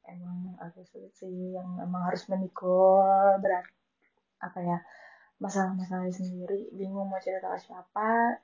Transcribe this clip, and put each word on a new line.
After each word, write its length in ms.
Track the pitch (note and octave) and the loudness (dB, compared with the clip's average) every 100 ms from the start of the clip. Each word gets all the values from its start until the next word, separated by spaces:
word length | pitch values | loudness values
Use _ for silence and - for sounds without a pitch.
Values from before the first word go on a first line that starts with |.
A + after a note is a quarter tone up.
emang 560 | - F3+ F3 F3+ F3+ F3+ | -20 -16 -12 -10 -10 -12
agak 240 | E3+ F#3 F3+ | -16 -16 -20
sulit 240 | - F#3+ | -20 -20
sih, 400 | _ F#3 F#3 F#3 | _ -12 -8 -8
yang 240 | F#3 F#3 F3+ | -8 -8 -8
emang 320 | F3 F3+ F3+ | -6 -2 -2
harus 160 | F3+ - | -2 -4
memikul 1120 | F#3+ F#3+ - F#3 F#3 F#3+ F#3+ F#3+ G3 G3 G3 | -4 -4 -4 2 6 8 8 8 6 6 4
berat, 320 | G3 F3+ - _ _ _ _ _ _ _ | 2 0 -4 _ _ _ _ _ _ _
apa 160 | F3 F#3 F3 | -12 -6 -2
ya, 120 | F3 - - - - _ _ | -2 -6 -20 -20 -20 _ _
masalah-masalah 720 | G3 G3 F#3+ F#3 F3+ F#3 F3+ | -4 -2 -2 -2 -4 -4 -4
sendiri, 640 | F#3 F3+ F3+ F3+ G3+ - | -4 -6 -8 -6 -6 -6
bingung 320 | F#3+ F#3+ G3 G3 | -10 -8 -6 -6
mau 160 | F#3+ | -4
cerita 320 | F#3 F#3+ F#3+ | -6 -6 -6
ke 60 | F#3 - | -8 -10
siapa. 720 | F3+ - G#3 A3 A#3 A#3 A#3+ | -20 -10 -2 2 4 2 0